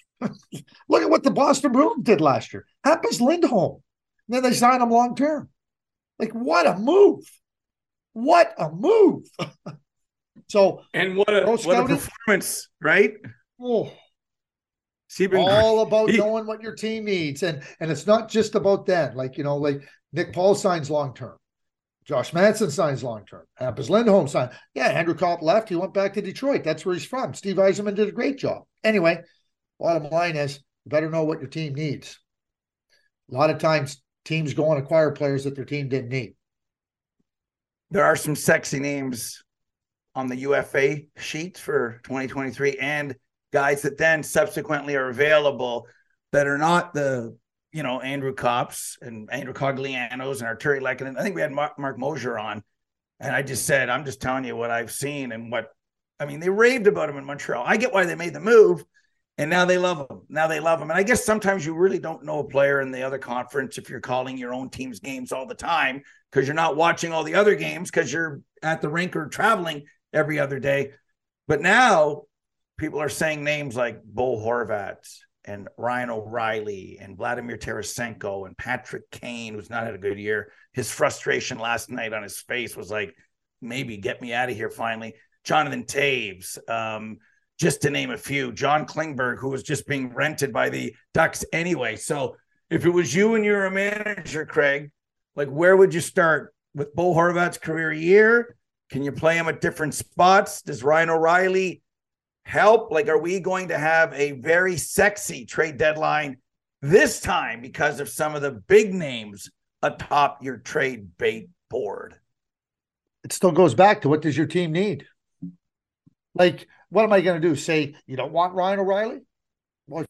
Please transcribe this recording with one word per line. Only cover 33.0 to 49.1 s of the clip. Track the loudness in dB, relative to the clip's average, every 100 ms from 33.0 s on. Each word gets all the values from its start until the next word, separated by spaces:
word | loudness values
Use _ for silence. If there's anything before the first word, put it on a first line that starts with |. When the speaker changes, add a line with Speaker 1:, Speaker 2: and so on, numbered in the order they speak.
| _ _ _
Speaker 1:
A | 0
lot | 2
of | 2
times, | 2 2 0 -10 _ _ -6
teams | -4 -2 0
go | 0
and | 0
acquire | 2 4 4
players | 2 -2 -2
that | -4 -8
their | -6
team | -6 -2
didn't | -4 -4
need. | -6 -8 -14 _ _ _ _ _ _ _ _ _ _ _ _ _ _ -4
Speaker 2:
There | 2 4
are | 2
some | 0 -2
sexy | 2 2 0 -4
names | -4 -4 -6 -8 -10 -14 _ _ _ _ _ _ _ -8
on | -6
the | -4
U | 0 0
F | 0 2
A | 2 0 -10 -14
sheet | -10 -10 -10 -12
for | -4 -2 -2 -6
twenty | -8 -8 -6
twenty-three | -6 -8 -2 -2 -2
and | -4 -4 -6 -10 _ _ _
guys | 0 2 0
that | -2 0
then | 2 2
subsequently | 2 0 0 -2 -4 -4 -2 -2
are | -2
available | 2 4 6 4 0 -4 -6 -8 _ _ _ _
that | 0 2
are | 2
not | 2 2 0
the, | -2 -2 -2 -6 -14 _ _ _
you | -8
know, | -6 -4
Andrew | -6 -6 -6
Kopps | -2 0 0 -2 -8 -14 -14
and | -16